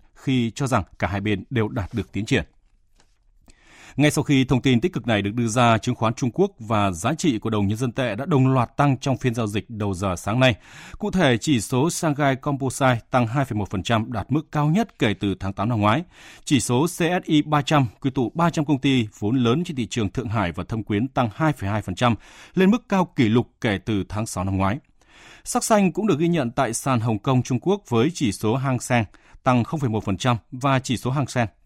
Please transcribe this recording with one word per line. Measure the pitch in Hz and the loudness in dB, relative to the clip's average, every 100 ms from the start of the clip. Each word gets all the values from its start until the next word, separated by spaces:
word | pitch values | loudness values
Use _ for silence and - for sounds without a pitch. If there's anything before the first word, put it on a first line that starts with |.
| _ _ | _ _
khi | 143 127 117 | -2 0 -2
cho | - 135 | -4 -2
rằng | 123 - - | -2 -4 -6
cả | 92 | -4
hai | 98 | -2
bên | 107 95 - | -2 -4 -2
đều | 123 107 | -2 -2
đạt | 123 95 | -4 -6
được | 107 - | -6 -6
tiến | 98 107 | -6 -2
triển. | 113 82 _ _ _ _ _ _ _ _ _ _ _ _ - - - | -2 -2 _ _ _ _ _ _ _ _ _ _ _ _ -20 -8 2
Ngay | 147 | 2
sau | - | 2
khi | 156 135 127 | 2 2 4
thông | 127 | 2
tin | 135 120 | 4 2
tích | - | 2
cực | 147 117 | -4 -2
này | 104 | 0
được | 101 | 0
đưa | 120 113 | -2 0
ra, | 120 120 110 | 2 4 4
chứng | 123 117 | 0 -2
khoán | 110 | -2
Trung | - 120 | 0 -2
Quốc | 160 196 - | 0 -2 -2
và | 110 107 98 | -2 0 0
giá | 85 113 | 0 -4
trị | 160 165 107 | 0 0 0
của | 113 | -2
đồng | 110 101 | 0 0
nhân | 110 | 0
dân | 127 | -4
tệ | 135 123 101 | -2 -4 -4
đã | 156 | 0
đồng | 139 131 | 2 4
loạt | 131 113 - | 2 0 0
tăng | 143 127 | 0 2
trong | 143 123 | -2 -2
phiên | 127 117 | -2 -2
giao | 107 | -2
dịch | 104 - | -4 -6
đầu | 107 104 | -6 -4
giờ | 90 98 87 | -2 -2 -4
sáng | 101 120 | -2 2
nay. | 131 104 - - - - | 2 2 -8 -20 -18 -8
Cụ | 208 | -4
thể, | 185 143 117 | 2 2 2
chỉ | 160 123 | 2 0
số | - 127 165 | 0 0 0
Shanghai | - 160 139 139 131 | 0 -2 0 0 0
Composite | 151 135 135 - 131 117 - | -4 -2 -4 0 0 0 0
tăng | 127 113 | 0 0
hai | 139 - | -2 -2
phẩy | 107 | -4
một | 98 | -4
phần | 98 | -4
trăm, | 85 113 120 | 0 -2 -2
đạt | 110 - | -6 -2
mức | 151 - | -2 -2
cao | 151 147 | -2 0
nhất | 190 226 - | 0 -2 0
kể | 110 | -2
từ | 98 101 92 | 0 -2 -2
tháng | 98 | -6
tám | 98 113 | -4 -2
năm | 113 | 2
ngoái. | 104 127 180 - - - | 2 2 -2 -16 -20 -10
Chỉ | - 135 | 0 0
số | - 123 170 | 2 2 0
C | |
S | - 165 180 - | 0 -2 -2 0
I | 151 | 0
ba | 151 147 | 2 0
trăm, | 135 151 120 - | 2 2 0 -2
quy | 139 | -4
tụ | 135 113 165 | -2 -2 0
ba | 170 | 0
trăm | 165 147 | 0 0
công | 135 | 0
ty | 139 131 104 - | 2 0 -2 -4
vốn | 104 135 | -2 2
lớn | 117 147 | 2 0
trên | 175 135 | -2 -6
thị | 104 | -4
trường | 117 101 | -2 -4
Thượng | - 107 | -4 -4
Hải | 113 87 | -2 -2
và | 87 | -4
thâm | 87 113 | -6 -6
quyến, | - 104 131 | -2 0 0
tăng | 135 117 - | 0 -2 0
hai | 160 | -2
phẩy | - 98 | 0 -4
hai | 107 | -4
phần | 95 87 | -4 0
trăm, | 120 104 - - - | 2 0 -4 -20 -6
lên | 175 190 | 2 4
mức | 240 - | 4 0
cao | 190 175 | 0 0
kỷ | - 107 | 2 4
lục | 120 - _ | 4 0 _
kể | 120 95 - | -2 -2 -2
từ | 101 90 | -2 -2
tháng | 107 113 | -6 -6
sáu | 92 | -4
năm | 95 95 | -2 0
ngoái. | 95 139 _ _ _ - - - | 0 -2 _ _ _ -20 -20 -18
Sắc | - 240 | -6 -2
xanh | - 208 185 | 2 4 4
cũng | 175 214 | 2 0
được | 151 | 2
ghi | 170 | 2
nhận | 170 117 | 0 -2
tại | 143 120 | -2 -2
sàn | 113 139 123 | -2 -2 0
Hồng | 117 107 | 0 -2
Kông, | 139 127 | 2 0
Trung | - 123 | 0 -2
Quốc, | 175 202 - | 0 -2 0
với | 113 131 | 2 2
chỉ | - 120 | 0 -4
số | - 110 127 | -2 -2 0
Hang | 135 123 | -2 -4
Seng | - 120 107 - _ - | 0 0 -2 -8 _ -6
tăng | 131 123 | 0 2
không | 110 160 | 2 -2
phẩy | 131 | -2
một | 110 | -2
phần | 107 92 | -2 -2
trăm | 127 113 - | 0 -2 -4
và | 127 139 131 | -4 0 0
chỉ | - 110 | 0 -4
số | 123 | -2
Hang | 147 - | -2 -2
Seng | 127 110 _ | -2 -4 _